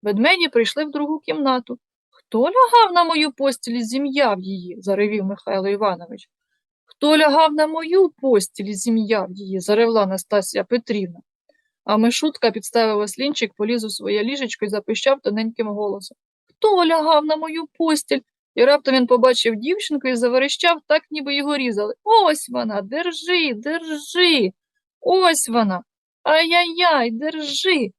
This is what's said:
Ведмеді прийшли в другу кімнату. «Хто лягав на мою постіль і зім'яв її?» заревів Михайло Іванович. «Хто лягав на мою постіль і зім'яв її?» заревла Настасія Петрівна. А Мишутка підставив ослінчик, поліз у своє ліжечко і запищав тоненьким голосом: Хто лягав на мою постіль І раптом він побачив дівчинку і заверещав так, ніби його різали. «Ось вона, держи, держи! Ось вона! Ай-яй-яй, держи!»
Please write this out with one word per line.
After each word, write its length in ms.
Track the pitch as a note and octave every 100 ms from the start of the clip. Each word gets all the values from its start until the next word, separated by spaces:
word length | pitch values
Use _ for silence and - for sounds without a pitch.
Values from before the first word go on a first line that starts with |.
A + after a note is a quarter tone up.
Ведмеді 460 | G#3 G3+ C4 F#4 E4
прийшли 380 | A#3+ A3+ - D4+
в 60 |
другу 280 | D4 D4 D#4
кімнату. 600 | - D#4 C#4 B3+ A#3+ B3 _ _ _
«Хто 320 | _ _ A3
лягав 520 | C#4 A4+ B4 A#4+ G#4+
на 100 | F4
мою 280 | E4+ D#4+ D#4
постіль 420 | - C#4 B3+ -
і 100 | A#3
зім'яв 560 | A3 B3+ C#4+ C4+ C4 G3
її?» 420 | F#3+ F#3+ F3+ F3
заревів 440 | F#3+ G3 G#3 G#3+ F#3+
Михайло 420 | G3+ - G3 F#3+
Іванович. 640 | G3+ G#3 F3 E3+ A3+ - _ _ _ _ _ _
«Хто 320 | _ D4 D#4
лягав 360 | D#4 C#4+ D#4+
на 140 | D4+ D#4
мою 420 | D#4+ D#4+ F#4 F#4
постіль 560 | _ C4+ A3 F#3+ - G3+
і 80 |
зім'яв 580 | G3+ A#3+ A3+ G#3 A3 F#3
її?» 280 | F#3 G3 F#3+
заревла 460 | F3+ G#3 A#3 A3+ G3
Настасія 580 | F#3+ - G#3 F#3 G3
Петрівна. 560 | F#3 A#3+ - G#3 F#3 E3+ _ _ _ _ _ _
А 140 | - G#3+
Мишутка 540 | A3+ A#3+ D#4 - A#3
підставив 460 | A3 - A#3 A3+ G#3
ослінчик, 560 | G#3 - C4+ D4 G#3+
поліз 300 | _ G#3+ A#3+
у 60 | A3
своє 340 | F#3+ G#3 G#3
ліжечко 420 | A3 C#4 B3 - G#3
і 40 |
запищав 520 | G#3 G3+ G#3+ - C#4
тоненьким 460 | - G#3 A3 A3+ A3
голосом: 500 | G#3 G#3 G3+ F#3+ _ _ _ _
Хто 400 | _ A4 F#4+ E4+
лягав 400 | E4 D4+ D#4 D#4
на 100 | D#4
мою 320 | D#4+ D#4+ D#4 _
постіль 440 | E4 D4+ - C#4 _ _ _ -
І 80 | B3
раптом 300 | C#4+ C4+ C4
він 120 | B3
побачив 480 | B3 B3+ B3 A#3 A3
дівчинку 520 | B3 G4 - D4 C4
і 80 | B3
заверещав 680 | A#3+ B3+ C#4 - F4 E4 _
так, 160 | D#4 _
ніби 240 | D4+ C#4 C#4+
його 220 | C#4+ D4
різали. 360 | B3+ G3+ G#3 -
«Ось 460 | G#4+ A4 F#4 D4+ -
вона, 320 | B3 A#3 G3+
держи, 720 | G3 C#4 F4 E4 E4 F4+ D#4
держи! 1000 | A3 B3 E4 D#4+ D4+ D4 E4+ F4+ D4+ F#3+ - _ _ _ _
Ось 500 | - F#4 F#4 E4 -
вона! 340 | A#3 G#3+ F3+ - _ _ _
Ай-яй-яй, 880 | - D#4 E4 F4 F4 E4 F4 D4+ A#3
держи!» 800 | A3+ D4+ D#4 D4 C#4+ F#4 E4+ G3+